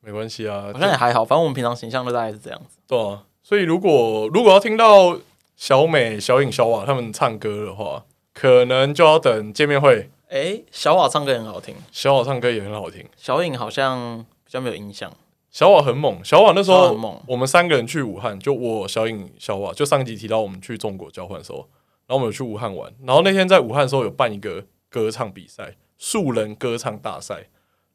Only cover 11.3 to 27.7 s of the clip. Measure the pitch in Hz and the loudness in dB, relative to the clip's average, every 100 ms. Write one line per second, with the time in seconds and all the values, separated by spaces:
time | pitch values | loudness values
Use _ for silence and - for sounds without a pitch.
11.3 | 123 110 90 - - - - 135 139 120 | -4 -6 -14 -16 -20 -18 -4 0 0 0
12.3 | 131 123 113 98 107 87 95 - _ - | -2 -2 -4 -6 -10 -12 -14 -20 _ -6
13.3 | 135 175 127 110 110 135 127 120 113 117 | -4 -4 -8 -10 -4 -4 -4 -10 -14 -18
14.3 | _ _ 127 127 92 101 98 92 - _ | _ _ -10 -10 -10 -14 -16 -18 -18 _
15.3 | _ _ - 160 190 143 123 147 95 - | _ _ 2 6 6 4 -2 -4 -6 2
16.3 | 156 214 180 190 185 180 113 110 87 - | 6 6 4 4 6 6 2 -6 -12 -2
17.3 | 123 131 175 175 147 120 156 123 92 113 | 0 2 2 4 0 0 -6 -6 -8 -10
18.3 | 98 143 131 120 110 98 - 113 110 95 | -6 -4 -4 -2 -4 -4 -4 -4 -6 -14
19.3 | - - 98 98 - 143 143 123 107 107 | -18 -10 -8 -8 -4 0 0 -2 -8 -4
20.3 | 110 104 92 - 113 110 95 85 - 90 | -4 -4 -10 -14 -10 -10 -10 -16 -16 -14
21.3 | 87 - 69 - _ _ _ _ 135 120 | -16 -14 -16 -16 _ _ _ _ -2 -2
22.3 | 101 127 104 120 113 - 117 131 139 196 | -6 -10 -8 -8 -10 -14 _ 2 4 4
23.3 | 196 185 190 120 131 131 135 110 - 123 | 0 4 2 2 -2 0 0 -4 -2 -4
24.3 | 104 101 98 - _ _ 123 110 110 113 | -4 -10 -12 -16 _ _ -6 -4 -4 -10
25.3 | 95 87 - 104 _ _ _ - 220 156 | -12 -20 -20 -20 _ _ _ -6 -4 -2
26.3 | 113 107 107 123 117 120 107 110 76 - | -2 -4 -6 -8 -6 -8 -10 -12 -12 -14
27.3 | 95 - _ _ | -14 -16 _ _